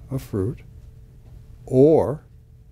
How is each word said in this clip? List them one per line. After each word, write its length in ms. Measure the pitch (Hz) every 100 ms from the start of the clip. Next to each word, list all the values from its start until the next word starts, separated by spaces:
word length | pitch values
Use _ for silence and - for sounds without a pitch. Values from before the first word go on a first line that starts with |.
| -
of 120 | 131
fruit, 360 | - 107 98 165 - - - - - - - - - -
or 600 | - 127 147 151 90 151 - - - - -